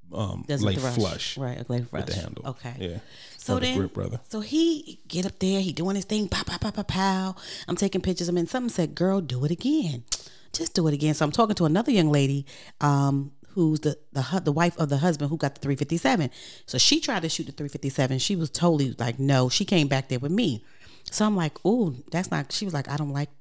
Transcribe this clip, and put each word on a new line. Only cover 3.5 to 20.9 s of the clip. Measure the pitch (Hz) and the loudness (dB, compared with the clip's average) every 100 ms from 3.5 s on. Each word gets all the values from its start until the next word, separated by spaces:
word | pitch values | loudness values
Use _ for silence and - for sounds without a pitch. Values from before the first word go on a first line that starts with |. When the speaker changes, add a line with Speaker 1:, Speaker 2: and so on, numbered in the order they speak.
| 254 | 0
Speaker 1:
Or | |
the | 254 | 0
Speaker 2:
then, | 254 | 0
Speaker 1:
grip, | - - | -2 -4
rather. | - 120 - | -6 -6 -8
Speaker 2:
so | 220 | -8
he | 214 302 330 302 - - - | -2 2 2 2 -4 -16 -8
get | 165 185 | -4 -4
up | - | 0
there, | 190 196 | 0 2
he | 190 | 0
doing | 139 175 202 | 0 0 -2
his | |
thing, | 180 214 202 | -2 -2 0
pow, | - | -2
pow, | - - | -4 -4
pow, | 220 | -4
pow, | - | -4
pow. | 196 190 190 190 190 185 - - - | -2 0 2 2 -2 -6 -12 -14 -6
I'm | |
taking | 175 196 185 | 0 0 0
pictures | 180 180 170 | -2 -2 0
of | |
him, | 180 | 0
and | 170 | 0
something | 254 247 | -2 -2
said, | - 156 | 0 -2
"Girl, | 147 180 196 | 2 2 2
do | 156 123 | 0 -2
it | 143 | 0
again. | 170 254 311 190 127 - - - - - | 0 0 2 0 -4 -8 -10 -10 -20 -12
Just | - - | -6 -2
do | - 160 | 2 2
it | |
again." | 147 151 | 2 2
So | 151 | 2
I'm | 147 | 2
talking | 147 220 208 | 4 2 4
to | |
another | 165 165 240 | 4 4 4
young | 226 156 | 4 6
lady, | 147 139 139 139 - - - | 4 4 0 -4 -16 -20 -2
um, | 147 143 139 139 139 - - | 2 4 4 2 -2 -10 -10
who's | - 165 156 | 0 2 2
the, | 151 143 - | 0 -4 -6
the | 143 | -4
hu-, | 127 185 | 0 0
the | 147 | 0
wife | 147 175 - | 2 2 2
of | 156 | 0
the | 139 | 2
husband | 180 151 143 | 2 0 -2
who | 160 | -2
got | 143 | -2
the | - | -2
three | 139 139 | -2 -2
fifty-seven. | 139 165 - 226 139 - - - - | 0 0 2 2 0 -6 -20 -20 -6
So | - | 2
she | - 302 | 4 4
tried | 311 214 | 0 -2
to | 160 | -2
shoot | - 151 | -4 -6
the | |
three | - 143 | -8 -8
fifty-seven. | - 139 135 131 131 | -6 -6 0 0 2
She | - 196 | 0 0
was | 160 | -2
totally | - 175 156 135 104 | 2 2 4 2 0
like, | 120 120 | -4 0
"No." | 135 135 127 | 4 4 4
She | - | 2
came | 202 185 139 | 2 2 4
back | 135 - | 2 0
there | 123 | -4
with | 139 | 0
me. | 190 226 110 - - - | 0 0 -2 -8 -20 -20